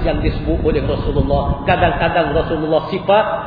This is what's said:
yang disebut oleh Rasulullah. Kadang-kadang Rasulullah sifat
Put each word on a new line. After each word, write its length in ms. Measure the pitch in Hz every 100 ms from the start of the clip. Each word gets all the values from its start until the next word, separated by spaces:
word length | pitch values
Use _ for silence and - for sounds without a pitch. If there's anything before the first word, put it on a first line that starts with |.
yang 160 | 170 147
disebut 460 | 147 - - 165 151
oleh 160 | 160
Rasulullah. 800 | 139 139 151 147 139 139 139 -
Kadang-kadang 720 | - 175 175 160 170 170 151
Rasulullah 560 | 160 - 165 156 160 -
sifat 360 | 190 175 202 208 160